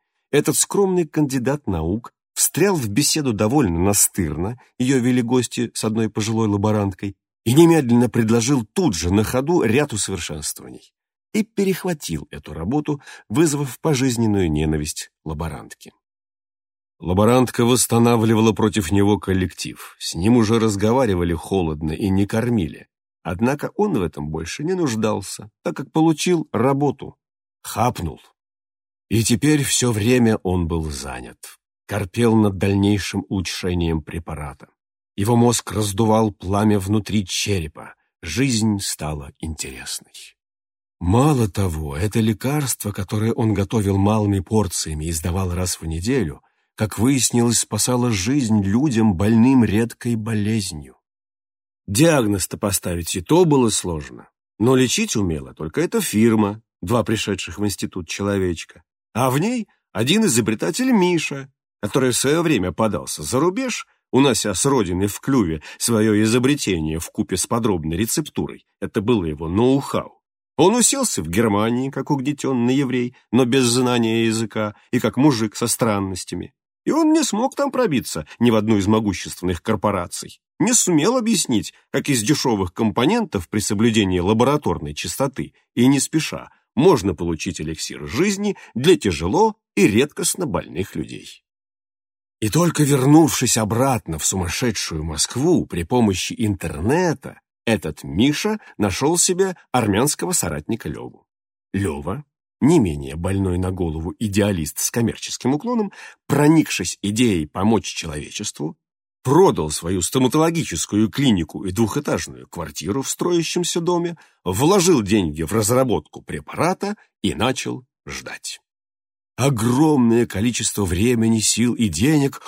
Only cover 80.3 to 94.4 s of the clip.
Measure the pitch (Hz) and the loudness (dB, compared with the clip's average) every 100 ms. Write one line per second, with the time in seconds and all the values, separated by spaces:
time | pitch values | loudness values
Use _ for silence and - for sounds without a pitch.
80.3 | - _ - 180 254 - 165 170 254 220 | -18 _ -4 0 2 2 2 2 0 0
81.3 | 208 - 117 95 - _ 139 143 131 104 | 0 0 -2 -2 -12 _ -6 -2 -2 0
82.3 | 147 139 110 92 - 113 98 131 233 208 | 0 0 0 -2 -2 -2 2 2 2 0
83.3 | 98 - 104 - 104 117 110 98 90 87 | -6 -4 -4 -2 2 2 4 2 2 2
84.3 | 110 127 147 113 80 73 76 92 - 135 | 2 2 2 -2 -4 -6 -8 -8 -4 -4
85.3 | - 76 _ _ - 123 139 - 160 151 | -4 -12 _ _ 2 4 4 2 -2 -4
86.3 | 71 62 _ _ - 165 156 95 80 87 | -8 -14 _ _ 2 4 4 2 -2 -4
87.3 | 82 - 82 78 76 - 67 73 90 196 | -4 -6 -8 -8 -8 -10 -10 -8 0 0
88.3 | 196 208 190 - 110 147 180 101 78 82 | 0 -2 -4 -8 -2 4 4 2 0 0
89.3 | 143 220 214 _ - 180 104 143 - - | 2 2 0 _ 2 4 4 2 0 -6
90.3 | - 165 87 - - 95 - 65 60 - | -4 -4 -4 -6 -8 -8 -8 -10 -12 -18
91.3 | - _ _ _ _ _ _ _ _ _ | -20 _ _ _ _ _ _ _ _ _
92.3 | - 107 147 175 - 147 143 131 147 160 | -6 -2 0 0 2 2 4 6 8 6
93.3 | - 123 - 107 110 135 117 - 80 - | 2 0 0 0 0 2 0 -4 -6 -4
94.3 | 92 | -2